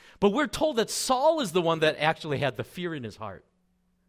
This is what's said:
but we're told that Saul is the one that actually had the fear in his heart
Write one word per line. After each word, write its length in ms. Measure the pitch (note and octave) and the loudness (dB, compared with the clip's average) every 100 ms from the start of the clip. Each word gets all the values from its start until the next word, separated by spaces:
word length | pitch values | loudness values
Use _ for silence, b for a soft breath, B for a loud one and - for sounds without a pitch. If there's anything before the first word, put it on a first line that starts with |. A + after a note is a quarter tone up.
| B B | B B
but 120 | G3+ | 2
we're 160 | G#3 A#3 | 2 -2
told 300 | - D#4 A#3 | 0 0 0
that 120 | G#3+ | -2
Saul 500 | - - B3+ D4 E4 | -4 0 2 4 2
is 120 | A3 | 0
the 100 | E3+ | 0
one 180 | E3 E3 | 2 2
that 180 | D#3 C#3+ | 2 2
actually 420 | D3+ D#3+ D#3+ C3 | 0 0 -4 -2
had 180 | C3+ A#2+ | -2 -4
the 60 | |
fear 300 | A#2 - F3 | -10 -10 -8
in 100 | D#3 | -8
his 140 | A2+ - | -10 -12
heart 280 | G#2+ F#2 _ _ _ _ _ _ | -14 -14 _ _ _ _ _ _